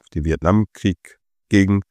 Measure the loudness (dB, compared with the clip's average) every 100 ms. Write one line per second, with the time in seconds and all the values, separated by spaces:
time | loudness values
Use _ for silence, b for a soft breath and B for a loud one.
0 | _ -8 -4 -4 0 0 -2 -6 -6 -6
1 | -12 -20 _ _ _ 0 2 0 -4